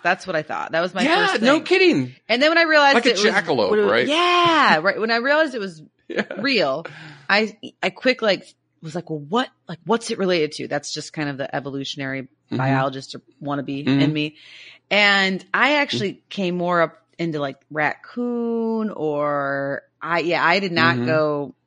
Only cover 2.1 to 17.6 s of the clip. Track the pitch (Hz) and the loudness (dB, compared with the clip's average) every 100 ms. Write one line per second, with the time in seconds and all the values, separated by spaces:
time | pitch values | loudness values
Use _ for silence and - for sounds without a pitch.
2.1 | - - 240 302 330 330 302 285 240 247 | -6 -4 0 2 4 4 6 6 4 4
3.1 | 196 208 202 170 131 98 214 202 117 127 | 2 2 2 0 2 2 2 4 2 2
4.1 | 311 349 349 339 320 240 160 180 185 220 | 2 2 4 4 4 4 4 2 0 0
5.1 | 233 254 302 320 247 196 156 160 _ - | 0 2 2 2 -2 -8 -10 -20 _ -10
6.1 | - 208 359 247 240 147 135 170 - - | -6 -6 -4 -2 0 0 -2 -6 -16 -20
7.1 | - - 196 220 - - - 185 185 254 | -12 0 0 0 -4 -18 -6 -6 -2 -2
8.1 | 254 220 180 - _ _ _ 160 170 160 | 0 0 0 -4 _ _ _ -12 -10 -8
9.1 | 156 147 220 262 _ - 165 160 226 226 | -10 -4 -4 -4 _ -16 -10 -2 -2 -2
10.1 | 226 190 175 151 151 123 143 - 151 - | -4 0 0 0 -4 -6 -6 -6 -10 -10
11.1 | - 147 135 139 143 139 135 135 - 135 | -8 -6 -6 -6 -6 -6 -8 -8 -8 -8
12.1 | 135 127 _ _ 120 131 135 135 135 131 | -8 -10 _ _ -4 0 0 0 -4 -12
13.1 | - - _ 143 143 135 139 143 139 143 | -16 -20 _ -8 -6 -6 -6 -2 0 2
14.1 | 151 151 - - - - - - 202 208 | 0 -4 -8 -20 -20 -20 -20 -2 2 4
15.1 | 196 190 185 - 185 254 294 285 233 202 | 4 2 -2 -4 0 2 2 0 -2 -4
16.1 | - - - 180 175 175 175 160 - _ | -6 -12 -6 -4 -2 0 2 0 -2 _
17.1 | - 170 151 139 135 | -8 -6 -4 -6 -8